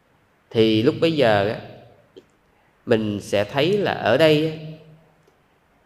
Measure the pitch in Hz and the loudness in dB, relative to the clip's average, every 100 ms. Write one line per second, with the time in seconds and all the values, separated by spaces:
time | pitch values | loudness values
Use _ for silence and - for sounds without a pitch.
0 | _ _ _ _ _ 117 113 110 123 156 | _ _ _ _ _ 0 2 4 2 0
1 | 165 160 120 104 101 117 - - - _ | -2 2 2 2 0 -6 -12 -20 -20 _
2 | _ - _ _ _ _ _ _ - 113 | _ -20 _ _ _ _ _ _ -2 -2
3 | 107 104 - 104 107 139 151 208 165 - | 0 -6 -4 -4 -2 -2 -2 0 -2 -2
4 | 98 123 160 156 156 156 - - - - | 0 2 4 4 0 -6 -14 -18 -20 -20
5 | _ _ _ _ _ _ _ _ | _ _ _ _ _ _ _ _